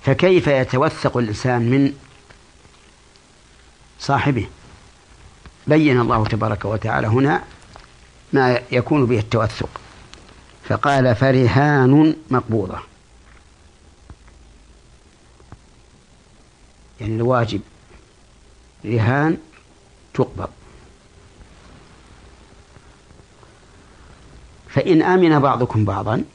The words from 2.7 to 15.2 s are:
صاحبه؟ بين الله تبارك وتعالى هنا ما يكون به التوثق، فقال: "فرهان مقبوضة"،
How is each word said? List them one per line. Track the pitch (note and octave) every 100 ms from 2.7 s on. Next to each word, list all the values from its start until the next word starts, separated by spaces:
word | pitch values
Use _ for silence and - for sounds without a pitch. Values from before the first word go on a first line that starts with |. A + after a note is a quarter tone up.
| _ - _ _ _ _ _ _ _ - _ - -
صاحبه؟ | - C3+ D3 B2 - - - - - - _ - - - - _ -
بين | D#3 D3+ B2
الله | A#2+ A#2 G#2+
تبارك | A2 A2 G#2+ G2+
وتعالى | G#2 A2 C#3 A2+
هنا | A#2 C#3 E3 - - - - - - - - -
ما | C#3+ B2+ A#2+ -
يكون | B2 A#2+ D3+ B2
به | A#2
التوثق، | G#2+ A#2 F2 - - - - - - - - - - - -
فقال: | A2 C#3+ C#3 B2+ A2
"فرهان | C3 C3 B2 A2 D3 C#3+ B2+ C#3+ D#3 D#3 -
مقبوضة"، | B2+ A2+ A2 F#2+ - - - _ - - - _ _ _ _ - _ - - - - - - - - _ - _ _